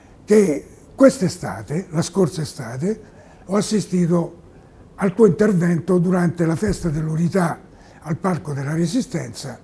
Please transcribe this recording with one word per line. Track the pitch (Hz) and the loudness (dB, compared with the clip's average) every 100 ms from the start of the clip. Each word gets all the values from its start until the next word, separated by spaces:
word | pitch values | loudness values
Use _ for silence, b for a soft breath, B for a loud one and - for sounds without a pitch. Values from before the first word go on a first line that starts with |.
| B B | B B
che | - 214 190 139 - - - | 2 4 4 0 -6 -20 -16
quest'estate, | - 269 - 180 - - 95 110 151 190 | 4 6 6 0 -2 -8 -10 -8 -8 -4
la | 160 | -4
scorsa | 170 196 180 - | -2 0 0 0
estate, | 151 - 117 127 175 220 B B B B - | -8 -8 -12 -6 -4 -4 B B B B -4
ho | 202 | -2
assistito | - 214 - 180 170 175 165 - - b b b b - | 0 -2 0 0 2 2 -2 -8 -20 b b b b -4
al | 196 | -2
tuo | 180 214 | 4 4
intervento | 151 214 185 175 170 - 180 | 6 2 2 2 0 2 2
durante | 180 180 175 175 165 | 2 2 0 0 0
la | 165 | 0
festa | 208 180 175 | -2 -2 -4
dell'unità | 147 156 156 170 190 165 - - B B B | -4 -2 -2 0 0 0 -4 -12 B B B
al | - 139 | -8 -4
Parco | 190 165 156 | -2 -4 -4
della | 139 139 | -6 -4
Resistenza, | 160 170 240 - 165 127 - - - | -2 -2 -2 -4 -6 -8 -12 -14 -16